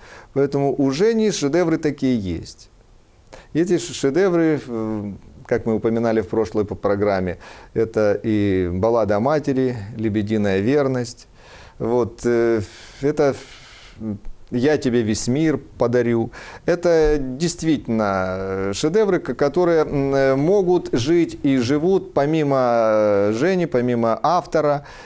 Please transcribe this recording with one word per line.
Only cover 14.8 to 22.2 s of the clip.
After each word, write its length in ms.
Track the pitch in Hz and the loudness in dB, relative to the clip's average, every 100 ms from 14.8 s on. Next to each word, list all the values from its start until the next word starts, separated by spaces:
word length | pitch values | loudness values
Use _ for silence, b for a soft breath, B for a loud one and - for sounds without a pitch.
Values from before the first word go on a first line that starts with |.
| 139 120 | 2 0
весь 260 | 110 107 - | 0 -2 -2
мир 320 | 135 160 135 - - | 0 0 -2 -6 -2
подарю». 540 | 120 123 120 117 117 B B B - | 0 2 2 0 -2 B B B -2
Это 520 | 175 170 165 151 151 | 0 2 4 4 2
действительно, 1040 | 131 127 165 - 160 143 - 113 104 95 92 92 | -2 -4 -4 -2 0 0 0 -2 0 0 -2 -4
э, 340 | 95 95 98 | -4 -4 -4
шедевры, 460 | 101 156 202 208 175 | -2 0 2 2 0
к-, 140 | - | -2
которые, 480 | 120 143 180 175 165 | -2 0 2 2 2
м, 300 | 151 143 139 | 0 -2 0
э, 200 | 135 135 | 2 2
могут 540 | 135 151 202 180 180 175 | 2 2 2 2 0 0
жить 460 | 139 123 170 165 - | -2 2 2 0 0
и 120 | 143 135 | 0 2
живут 560 | 117 147 170 190 185 | 2 0 2 0 0
помимо, 420 | 151 | -2